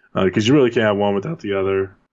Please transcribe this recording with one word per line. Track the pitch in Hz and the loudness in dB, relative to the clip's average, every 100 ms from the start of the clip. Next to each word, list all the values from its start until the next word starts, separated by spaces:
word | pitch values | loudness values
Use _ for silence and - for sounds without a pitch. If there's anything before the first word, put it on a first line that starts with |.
| _ - | _ -2
uh, | 95 | -2
'cause | 110 110 | 0 2
you | |
really | 151 123 | 4 4
can't | 120 110 | 2 0
have | 101 | 2
one | 101 | 0
without | 101 156 165 | -2 -4 -8
the | 101 98 | -6 -4
other, | 95 98 95 - _ | -2 -2 -4 -10 _